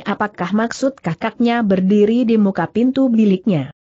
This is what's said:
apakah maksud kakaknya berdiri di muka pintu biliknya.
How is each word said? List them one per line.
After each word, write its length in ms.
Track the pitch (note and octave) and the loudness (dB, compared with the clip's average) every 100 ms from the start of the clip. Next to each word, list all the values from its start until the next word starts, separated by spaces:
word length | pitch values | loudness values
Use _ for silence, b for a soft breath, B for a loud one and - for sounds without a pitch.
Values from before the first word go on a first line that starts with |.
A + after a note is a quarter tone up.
| - | -2
apakah 480 | G3 G#3 - F3+ | -4 -4 -6 -4
maksud 480 | G#3 A#3 - C4+ C4+ | -2 -2 -4 -4 -4
kakaknya 640 | E3+ D#3+ A3+ - A#3 A#3 G#3 | -8 -6 -6 -2 0 0 0
berdiri 560 | F#3+ F#3 G#3 G#3 A#3+ | 0 2 4 4 2
di 160 | A#3 A3+ | 2 2
muka 320 | G3 F#3 E3 | 2 0 -4
pintu 400 | G#3+ B3+ C4+ C4 | 0 0 2 0
biliknya. 640 | A3+ G#3 F#3 A3+ D#3+ C3+ - _ | 2 2 2 0 -2 -4 -12 _